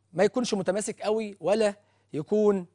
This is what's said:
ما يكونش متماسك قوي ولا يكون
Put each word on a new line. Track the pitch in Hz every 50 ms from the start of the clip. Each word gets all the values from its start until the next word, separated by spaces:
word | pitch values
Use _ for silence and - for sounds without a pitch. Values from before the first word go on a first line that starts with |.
| _ _
ما | - 165 202
يكونش | 208 - 254 240 - 226
متماسك | 196 175 180 185 214 196 220 190 -
قوي | - 202 214 226 220 208 196 -
ولا | 160 170 202 226 214 202 202 - _ _ _ _ _ _
يكون | - 143 151 - 208 214 214 208 202 190 175 -